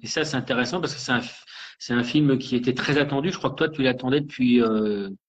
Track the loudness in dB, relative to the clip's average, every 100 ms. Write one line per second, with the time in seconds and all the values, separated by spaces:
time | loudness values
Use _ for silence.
0 | -6 -4 -2 -2 -2 0 0 -2 -4 -6
1 | -2 -2 -2 -12 -20 -18 -18 -16 -2 -2
2 | 2 2 4 2 0 0 0 0 0 2
3 | 2 0 -2 -2 -4 0 -2 2 0 0
4 | 0 0 -2 0 4 6 6 4 0 -2
5 | -6 -10